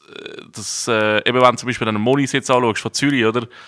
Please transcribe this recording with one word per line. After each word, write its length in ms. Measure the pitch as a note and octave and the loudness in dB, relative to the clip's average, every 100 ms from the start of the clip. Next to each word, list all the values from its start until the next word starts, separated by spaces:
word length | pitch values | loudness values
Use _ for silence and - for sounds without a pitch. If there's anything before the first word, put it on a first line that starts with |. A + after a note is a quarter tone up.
| - | -18
äh, 280 | - - - - | -18 -16 -16 -16
das, 360 | A2+ G2+ - - | -14 -10 -8 -2
äh, 300 | A2 G#2+ G#2+ B2+ | 0 2 2 2
eben 120 | B2+ | 4
wenn 100 | B2 | 4
du 60 | A#2 | 4
zum 100 | A#2+ | -4
Beispiel 200 | A#2+ A2+ | -4 -2
einen 120 | G#2+ | 0
Monis 300 | A#2 C#3 C3+ | 2 2 0
jetzt 180 | C3 - | -2 2
anschaust 320 | B2 A#2 G#2 | 2 2 -2
von 100 | A2+ | -6
Zürich, 320 | - C#3+ C3+ | -2 0 2
oder? 220 | A2 A#2 A#2 - | 0 0 -6 -12